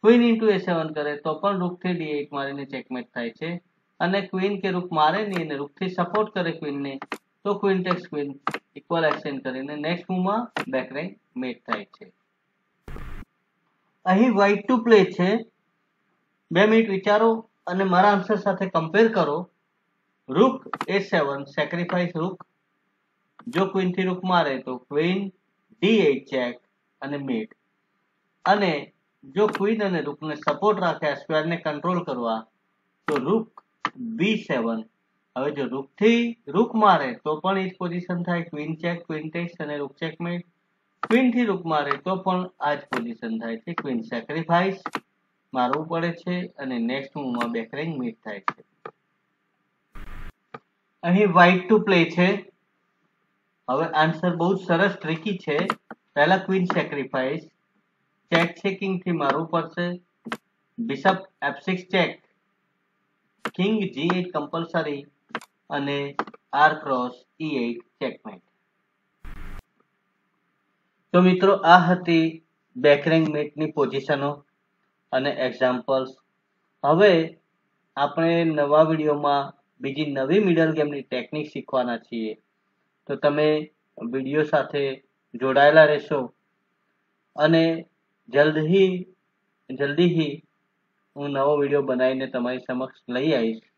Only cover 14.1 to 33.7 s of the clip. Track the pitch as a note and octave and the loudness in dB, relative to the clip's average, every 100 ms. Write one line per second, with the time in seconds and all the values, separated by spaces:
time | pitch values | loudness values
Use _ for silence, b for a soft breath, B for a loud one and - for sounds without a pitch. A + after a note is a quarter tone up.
14.1 | F#3+ B3 G3+ G3+ G3+ - B3+ A#3 A3 F3+ | 4 4 4 4 2 2 0 6 6 6
15.1 | - F3+ A3 - _ _ _ _ _ _ | 2 0 0 -4 _ _ _ _ _ _
16.1 | _ _ _ _ E3 G#3+ A3+ A3+ G3 G#3 | _ _ _ _ 2 6 6 4 0 2
17.1 | G#3 A3+ A3+ - _ - F#3 G3 F3+ G3+ | 4 4 0 -6 _ -6 -2 2 4 4
18.1 | G3+ F3+ G#3 G3+ F#3 F#3+ E3+ D#3+ F#3 A3+ | 4 0 -2 0 -2 -2 -2 0 2 4
19.1 | G#3 D#3 D3 F3+ _ _ _ _ _ _ | 4 0 -2 -6 _ _ _ _ _ _
20.1 | _ _ C3+ B3+ - - - - G3 F#3+ | _ _ 4 4 4 -10 -12 -4 -4 0
21.1 | F#3 C#3 C#3 C#3 - D3 E3+ F3 F3+ F3 | 0 0 -4 -8 -6 -4 -4 -4 -2 -2
22.1 | E3 F3 F#3 - _ _ _ _ _ _ | -4 -6 -8 -18 _ _ _ _ _ _
23.1 | _ _ _ - C#3 F#3+ F#3+ F#3 F3+ F#3 | _ _ _ -6 -2 0 0 -2 0 -2
24.1 | F3+ F#3 F3+ D3+ C3 - B2+ _ C#3+ E3 | -2 0 2 2 -2 -6 -12 _ -2 0
25.1 | G3 G3 - _ _ _ _ F#3 A3+ D#3+ | 0 -4 -12 _ _ _ _ 2 4 4
26.1 | C3 - C3+ B2 A#2+ _ _ _ _ C#3 | 2 -2 -4 -4 -8 _ _ _ _ -10
27.1 | C#3+ C3+ A#2 A2 _ _ _ _ _ _ | -8 -4 -6 -6 _ _ _ _ _ _
28.1 | _ _ _ - G#3 G3 D3+ C#3+ _ _ | _ _ _ 0 2 2 -2 -8 _ _
29.1 | _ C3+ F3+ G#3+ - G3 A3 G3+ F3 D3 | _ -10 0 0 2 0 0 0 -2 -4
30.1 | D3 D#3 D3 - D3 G#3 G3 F3+ D#3 D#3 | -8 -8 -6 -4 0 2 2 0 -2 -4
31.1 | C#3 - D#3 D#3 E3+ E3 D3 E3 F3+ - | -4 -2 -2 -2 -4 -4 -4 -2 -4 -4
32.1 | B2+ A#2 A2 A2 _ _ _ _ _ - | -6 -4 -4 -8 _ _ _ _ _ -4
33.1 | D3 B2+ A3 A3+ - _ | -4 0 -2 -2 -16 _